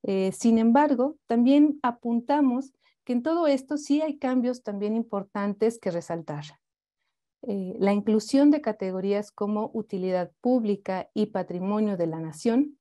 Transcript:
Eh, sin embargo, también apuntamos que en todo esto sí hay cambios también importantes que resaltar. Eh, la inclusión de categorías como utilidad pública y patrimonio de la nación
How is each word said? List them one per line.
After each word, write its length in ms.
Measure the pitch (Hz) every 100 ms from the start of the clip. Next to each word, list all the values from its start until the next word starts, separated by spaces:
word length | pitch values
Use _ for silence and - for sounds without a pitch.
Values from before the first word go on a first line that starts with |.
Eh, 300 | - 190 190
sin 260 | 185 233 226
embargo, 580 | 226 247 294 247 269 320 _
también 520 | 233 240 285 302 294
apuntamos 880 | 240 240 240 233 233 294 269 240 269 _ _ _
que 100 | -
en 80 | 247
todo 240 | 247 330 311
esto 320 | 277 269 294
sí 240 | 294 285
hay 160 | 311 294
cambios 440 | 262 254 247 247
también 320 | - 202 208
importantes 840 | 220 226 202 196 208 202 202 220 226
que 140 | 196
resaltar. 520 | 170 - 170 160 151 147 _ _ _ _ _ _ _ _ _
Eh, 340 | - 202 185 -
la 160 | 196
inclusión 560 | 208 202 214 214 269 294
de 100 | 294
categorías 680 | 233 208 190 185 196 202 208
como 400 | - 202 208 220
utilidad 600 | 226 214 190 185 185 175 _
pública 680 | 247 254 214 196 - 190 -
y 120 | - 214
patrimonio 720 | 190 180 180 190 208 214 185
de 120 | 165
la 100 | 160
nación 580 | 160 - 233 233 294 -